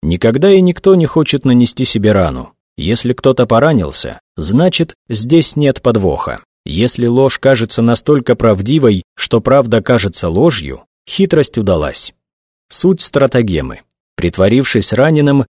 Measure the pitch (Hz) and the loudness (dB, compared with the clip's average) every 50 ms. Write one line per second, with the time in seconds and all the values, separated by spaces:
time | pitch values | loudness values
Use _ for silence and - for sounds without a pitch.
0 | - 76 85 90 - 113 113 135 151 196 196 190 185 180 175 - _ 196 190 180 | -2 -4 -4 0 0 0 0 2 2 4 4 4 4 2 0 0 _ 2 4 4
1 | 165 147 - 165 156 - - 139 - 139 123 123 123 117 - - 135 - - 113 | 2 0 0 0 0 0 -2 -2 0 2 2 4 2 2 0 -4 -4 -4 -2 0
2 | 101 107 104 98 92 80 67 64 64 - _ _ _ _ _ - - 85 110 117 | 0 2 2 2 2 0 -2 -6 -12 -16 _ _ _ _ _ -8 -4 -4 -4 -2
3 | - 123 123 - - 135 131 - 127 110 120 113 123 156 160 123 87 73 - - | -2 -4 -4 0 0 0 2 2 0 2 2 2 2 2 2 0 -2 -2 -6 -8
4 | - 64 55 - _ _ _ - 78 76 101 127 165 185 - - 165 160 - _ | -8 -8 -12 -14 _ _ _ -8 -6 -2 0 2 0 0 0 -2 -4 -4 -6 _
5 | _ _ 120 107 107 120 151 170 156 - - - 147 143 127 - _ 127 117 113 | _ _ -6 -6 -2 2 2 2 2 2 -2 0 0 0 0 0 _ 0 0 2
6 | 98 90 71 67 - - 60 52 _ _ _ _ _ - 71 82 110 123 - - | 0 0 -2 -2 -6 -8 -10 -12 _ _ _ _ _ -10 -4 -2 -2 -2 0 -2
7 | 120 120 120 127 135 135 - - - 135 135 117 117 107 - - 117 117 120 110 | -2 0 2 2 2 2 0 0 2 2 2 2 0 -4 -2 0 2 2 0 0
8 | - - 151 143 120 - 123 - 120 113 107 95 95 107 143 160 139 120 104 92 | 0 0 0 0 2 0 -2 0 2 0 0 0 0 0 0 2 2 2 2 0
9 | 87 _ _ - - - - 117 104 - 127 139 135 117 107 113 101 - 127 113 | -4 _ _ -12 -8 -2 -2 -2 0 2 2 2 2 2 0 -2 0 0 0 0
10 | 98 101 85 - - 87 82 92 131 170 143 104 82 69 65 - _ _ _ _ | 0 -2 -6 -4 -4 -2 0 2 2 2 0 -2 -8 -10 -12 -14 _ _ _ _
11 | _ - - - 196 185 - 151 143 - - 120 110 98 92 82 76 69 62 - | _ -14 -4 -2 -2 0 2 0 0 0 -2 -4 -2 0 0 0 -2 -4 -6 -8
12 | - - _ _ _ _ _ _ _ _ _ _ _ _ - - - 185 190 - | -10 -10 _ _ _ _ _ _ _ _ _ _ _ _ -10 -2 0 0 0 0
13 | - - - 147 135 131 - 127 120 107 90 78 69 64 58 - _ _ _ _ | -2 -4 0 0 0 2 2 0 0 0 -2 -4 -4 -6 -12 -16 _ _ _ _
14 | _ _ _ - - 87 85 - 95 98 107 127 139 - - 117 98 - - 107 | _ _ _ -4 -4 -4 0 2 2 2 2 2 0 0 0 -2 -2 -2 0 0
15 | 131 156 160 151 147 143 139 139 131 - _ | 2 2 2 2 2 2 2 0 0 -2 _